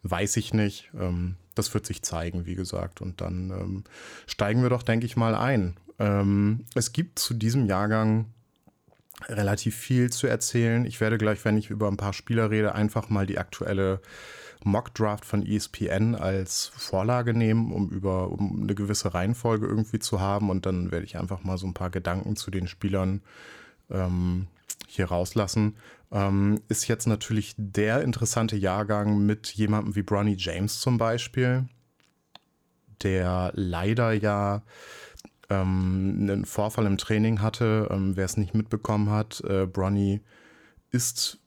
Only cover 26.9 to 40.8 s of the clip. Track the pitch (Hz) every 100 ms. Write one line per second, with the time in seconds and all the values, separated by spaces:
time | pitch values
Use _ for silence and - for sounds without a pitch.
26.9 | 110 120 107 - 107 104 - 101 101 107
27.9 | 120 147 - 117 - 110 107 95 95 104
28.9 | 104 104 104 101 107 - - 107 107 107
29.9 | 101 98 101 104 95 92 82 104 - -
30.9 | 120 113 117 - - 127 127 127 _ _
31.9 | _ _ _ _ - _ _ _ _ _
32.9 | 107 101 95 90 90 92 - 95 85 95
33.9 | 113 113 110 104 101 101 101 - - -
34.9 | - - - - _ _ 98 92 92 92
35.9 | 92 95 92 101 98 92 - 104 117 107
36.9 | 98 - 107 110 110 107 - 113 107 104
37.9 | 98 98 95 95 - 98 107 107 101 -
38.9 | 104 104 107 107 - - 95 95 95 95
39.9 | 101 98 101 - - - - - _